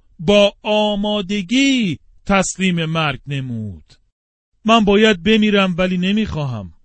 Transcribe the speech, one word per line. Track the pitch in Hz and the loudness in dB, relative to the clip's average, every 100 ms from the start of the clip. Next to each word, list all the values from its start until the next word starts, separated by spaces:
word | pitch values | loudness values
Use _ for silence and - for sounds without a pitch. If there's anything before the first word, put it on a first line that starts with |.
| _ - | _ -6
با | 165 202 202 - | 2 4 4 0
آمادگی | 220 214 214 202 208 208 185 208 180 254 277 262 202 131 _ _ - | -4 0 0 -2 -4 -4 -4 -6 -2 0 2 2 -2 -4 _ _ -2
تسلیم | 196 185 - 190 170 160 | 0 0 -2 -2 -2 -4
مرگ | 165 156 131 135 | -4 -4 -6 -8
نمود. | 143 131 117 107 82 - _ _ _ _ _ _ _ 220 | -8 -8 -8 -10 -12 -20 _ _ _ _ _ _ _ 2
من | 233 202 | 2 4
باید | 202 220 180 | 4 4 2
بمیرم | 170 220 214 202 190 175 | 2 2 2 2 0 0
ولی | 185 185 | -2 -2
نمیخواهم. | 185 208 208 151 139 113 90 - | -2 -2 -2 -4 -6 -8 -12 -18